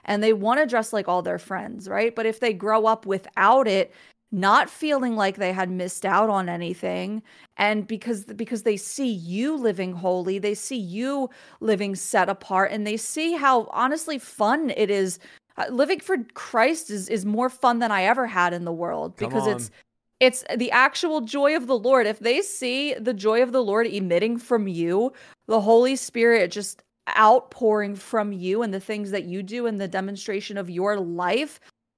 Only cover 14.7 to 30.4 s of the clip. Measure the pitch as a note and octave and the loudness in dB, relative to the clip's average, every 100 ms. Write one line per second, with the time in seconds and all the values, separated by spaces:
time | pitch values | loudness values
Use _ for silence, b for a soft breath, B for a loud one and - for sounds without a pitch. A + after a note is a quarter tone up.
14.7 | - G3+ G3+ F#3+ - B B _ - - | 0 0 0 -2 -4 B B _ -8 -4
15.7 | B3 C#4+ F#4+ - F4+ A3 - - A#3 C4 | 0 0 0 -2 -4 -4 -14 -2 2 2
16.7 | D#4+ - G#3 F#3+ A3 G3+ G#3+ B3+ - B3+ | 0 -6 -8 -4 -4 -2 -2 -2 2 2
17.7 | A#3 A#3 G3 F#3+ B3 A#3+ F#3 F3 F3 E3+ | 2 0 2 2 2 0 0 0 0 -6
18.7 | E3 E3+ D#3 E3 - A3 G#3+ G#3+ B2 A2+ | -4 -4 -4 -6 -8 -4 -2 0 -2 -6
19.7 | b _ _ _ _ B3+ B3 - A3+ B3 | b _ _ _ _ 2 2 -6 -4 2
20.7 | B3 C4+ - E4+ D#4 A3 C#4 C#4+ D#4 B3 | 4 4 2 -2 -2 -4 0 2 2 0
21.7 | B3 A#3 C4 G#3 G#3+ A3 C#4 G4+ - B3+ | 0 4 4 4 0 0 0 -2 -6 -4
22.7 | C4 D4 - A3 G3+ G#3 A3+ B3 B3+ G#3+ | -2 -4 -4 -4 -2 2 2 2 2 2
23.7 | G#3+ A#3 G3+ F#3 E3+ A3 A#3 - A#3 G3 | 0 0 -2 0 2 2 -2 0 0 0
24.7 | E3+ E3+ F#3+ B3+ B B B - A3 G3+ | -2 0 2 0 B B B 0 2 6
25.7 | A#3 B3+ C4+ - A#3 A#3 A3+ F3 G3+ G3 | 6 6 2 -4 2 4 4 2 -2 -10
26.7 | - _ _ - - A3 B3 B3+ - A3+ | -12 _ _ -2 6 6 6 2 0 2
27.7 | G#3+ G3+ G3 - A3+ G#3 F#3+ F3+ G#3 A3+ | 2 0 -8 -4 -4 -2 -4 -2 -2 -2
28.7 | F#3+ G3 G#3 G3+ G3 E3+ F#3 F#3+ A#3+ A#3 | -4 -6 -8 -6 -6 -6 -8 -8 -4 -4
29.7 | G3+ F#3+ F#3+ G3 G3 - G3+ | -4 -4 -4 -6 -8 -8 -8